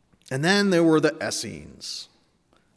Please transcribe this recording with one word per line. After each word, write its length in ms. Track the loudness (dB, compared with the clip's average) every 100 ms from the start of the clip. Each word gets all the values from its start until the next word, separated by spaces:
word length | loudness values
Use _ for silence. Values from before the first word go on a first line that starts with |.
| _ _ -10
And 120 | -4
then 260 | 0 2 2
there 140 | 4
were 160 | 4 4
the 160 | 2 0
Essenes. 880 | -6 -6 -8 -12 -16 -16 -14 -14 -16 _ _ _ _ _ _